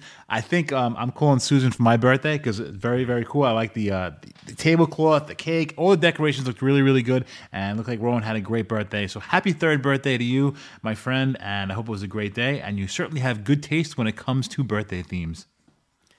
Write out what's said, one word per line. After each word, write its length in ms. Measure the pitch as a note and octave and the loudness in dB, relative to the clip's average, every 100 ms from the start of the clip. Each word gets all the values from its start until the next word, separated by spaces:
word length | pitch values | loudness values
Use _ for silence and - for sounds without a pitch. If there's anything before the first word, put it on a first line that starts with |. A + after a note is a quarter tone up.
| - - - | -8 -18 -6
I 120 | A2+ | -6
think, 320 | - F3 D3 | 0 -2 0
um, 220 | C3+ A#2+ A#2+ | 0 0 -2
I'm 140 | A#2+ | -4
calling 300 | - D3 C3 | 2 4 4
Susan 320 | - C#3 B2+ | 4 4 4
for 100 | A2 | 4
my 140 | A#2 A#2 | 4 6
birthday 420 | B2 C3+ D#3 D3+ | 6 4 2 -2
'cause 220 | C3 G#2 | -2 -4
it's 100 | C#2+ | -6
very, 320 | G2 A#2+ B2 | -6 -2 -2
very 220 | B2 A#2+ A2+ | -2 -2 -2
cool. 140 | C#3+ | 0
I 80 | C3+ | 2
like 240 | A2+ A#2 | 2 -2
the, 160 | A2+ G#2 | -2 -2
uh, 200 | F#2+ F2+ D2+ | -2 -4 -8
the, 100 | - - - | -20 -20 -18
the 80 | |
tablecloth, 720 | - D#3+ E3 D#3+ D#3 D#3 D3+ D3 | -2 2 4 4 2 2 2 0
the 80 | |
cake, 400 | - E3 E3 D3+ - | -10 -2 -2 -2 0
all 140 | F3+ | 4
the 60 | F#3 | 4
decorations 500 | E3 D#3+ D3+ C3 B2+ | 4 2 0 0 -4
looked 160 | A2+ | -2
really, 180 | C3 C#3 | 2 4
really 220 | C3+ C3 | 6 4
good, 220 | A#2 B2+ B2 - - | 4 0 -2 -12 -12
and 260 | F#2+ G2 G#2+ | -6 -4 -4
looked 120 | A2+ | -4
like 120 | A#2 | -4
Rowan 220 | A#2+ A#2+ | 0 0
had 140 | A2 A2 | 0 -4
a 40 | |
great 280 | G2 A2+ G2+ | -2 -2 -2
birthday. 400 | A2 G2+ G#2 G2 | -2 -2 -4 -4
So 100 | G#2+ | -6
happy 340 | - F3+ G3 | -2 0 0
third 300 | D3+ E3 D3+ | 0 2 2
birthday 340 | C#3 C#3 C#3 B2 | 2 0 0 0
to 60 | |
you, 320 | A#2+ C3 C#3 C#3+ - - | 0 2 0 -2 -12 -10
my 120 | A2 | -6
friend, 420 | G#2 B2+ C3 C3+ B2+ | -6 -2 -2 -2 -4
and 320 | G2+ G2+ G2 | -6 -4 -4
I 20 | |
hope 140 | G2+ A2+ | -6 -6
it 20 | |
was 140 | G#2 | -6
a 20 | G2+ | -6
great 280 | G#2+ G#2 | -6 -4
day, 260 | G#2 B2+ C#3+ | -2 -2 -2
and 180 | - G2+ | -4 -6
you 80 | G2 | -4
certainly 360 | - D3 D#3 | -4 -6 -2
have 200 | B2+ A2 | -2 -2
good 220 | G2+ D3 | 0 0
taste 340 | D3 D#3 D#3+ - | 0 -2 -2 -2
when 80 | A2 | -4
it 80 | |
comes 320 | G#2+ - C3 A#2+ | -4 -2 -2 -2
to 140 | - | -4
birthday 400 | A#2 G#2 G2+ F2+ | -2 -2 -4 -6
themes. 460 | E2+ F2+ E2 E2 - _ _ _ _ _ _ | -6 -6 -6 -8 -14 _ _ _ _ _ _